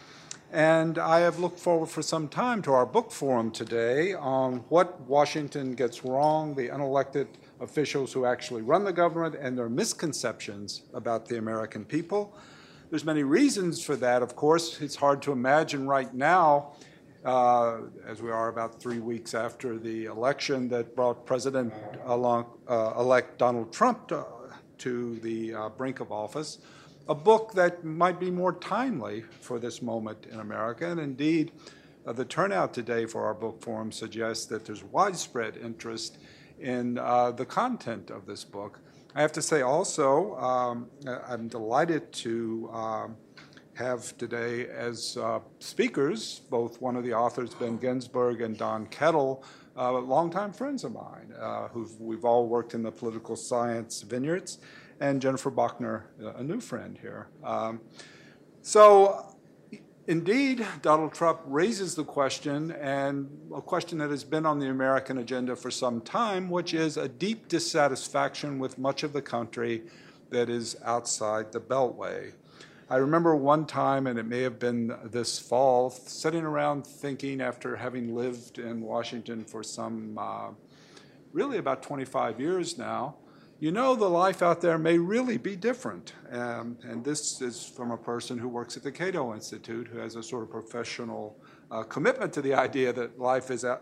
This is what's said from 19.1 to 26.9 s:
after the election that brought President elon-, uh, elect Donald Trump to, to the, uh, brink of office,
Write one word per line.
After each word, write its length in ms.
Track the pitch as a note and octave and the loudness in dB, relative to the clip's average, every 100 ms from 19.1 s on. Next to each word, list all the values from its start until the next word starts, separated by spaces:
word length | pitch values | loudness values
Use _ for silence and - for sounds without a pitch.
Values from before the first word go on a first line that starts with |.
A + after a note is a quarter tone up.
| A#2 A#2 A#2 | -6 -4 -4
after 420 | A2+ - B2+ A2 | -4 -4 -6 -6
the 280 | A2+ A2+ A2 | -6 -6 -6
election 640 | G#2+ B2 C#3+ - C3 B2 | -2 0 0 0 0 0
that 260 | A#2+ A#2 - | -2 -2 0
brought 280 | B2 A#2+ | 0 0
President 480 | - C3 C3+ C3 A#2+ - - - B2+ | -2 0 0 0 -2 -6 -12 -12 -2
elon-, 400 | A#2+ B2 A#2+ A#2 - - | 0 4 2 0 -12 -2
uh, 260 | A#2 A2 A#2 | 0 0 2
elect 400 | B2+ B2+ A#2+ - | 6 6 4 2
Donald 340 | B2 A#2+ A2+ | 2 2 -2
Trump 360 | - B3 A#3 - | 2 2 2 -4
to, 180 | - C3 - - - - - | -6 -6 -14 -18 -18 -20 -10
to 380 | C3 B2 A#2+ A2+ | -6 -4 -4 -6
the, 360 | A2+ A2+ A2 | -6 -4 -4
uh, 160 | A2 G#2+ | -6 -8
brink 300 | G#2+ C3 B2+ | -6 -6 -6
of 120 | A#2 | -6
office, 460 | G#2+ G#2+ C#3+ D#3 - - - - | -6 -6 -6 -8 -10 -18 -20 -20